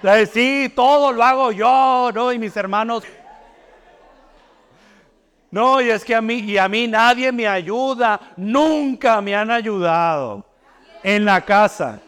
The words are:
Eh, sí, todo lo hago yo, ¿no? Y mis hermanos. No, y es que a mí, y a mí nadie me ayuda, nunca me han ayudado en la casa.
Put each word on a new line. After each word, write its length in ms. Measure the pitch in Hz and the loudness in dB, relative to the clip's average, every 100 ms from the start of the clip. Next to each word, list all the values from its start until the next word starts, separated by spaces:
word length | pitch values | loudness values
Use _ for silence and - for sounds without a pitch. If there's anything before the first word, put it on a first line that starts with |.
Eh, 220 | 196 214 208 | 4 4 4
sí, 460 | 214 247 277 262 - | 0 0 0 -2 0
todo 360 | 247 294 285 | 2 4 2
lo 120 | 240 | 2
hago 280 | 233 262 254 | 2 2 0
yo, 600 | 202 220 262 262 254 247 | 0 2 4 4 2 0
¿no? 200 | 214 247 | -2 -4
Y 60 | 247 | -4
mis 160 | 220 214 | -6 -6
hermanos. 460 | 196 202 226 233 - - - - - _ _ _ _ _ _ _ _ _ _ _ _ _ _ _ _ _ _ _ _ | -4 -4 -2 -6 -8 -20 -20 -20 -20 _ _ _ _ _ _ _ _ _ _ _ _ _ _ _ _ _ _ _ _
No, 300 | 180 247 269 | -2 2 2
y 100 | 247 | 2
es 140 | 214 | 0
que 100 | - | 0
a 80 | 226 | -2
mí, 180 | 220 233 | 0 -4
y 180 | 208 202 | -2 0
a 100 | 190 | 0
mí 200 | 214 240 | 0 0
nadie 440 | 220 233 247 262 | 2 2 2 -4
me 160 | 247 220 | -2 -2
ayuda, 840 | 196 175 220 262 254 240 208 - - | -4 -4 -4 -4 -2 -2 -2 -6 -12
nunca 880 | 196 254 311 311 285 262 262 220 | -4 0 0 0 -4 -2 0 0
me 120 | 202 | 0
han 160 | 202 220 | -4 -2
ayudado 960 | 233 226 202 175 165 170 156 127 101 - _ _ _ _ - | -2 -4 -2 0 0 0 -2 -4 -10 -16 _ _ _ _ -10
en 220 | 190 208 | -2 0
la 160 | 208 190 | 2 0
casa. 600 | 175 202 208 - 143 104 | 2 2 2 0 -8 -8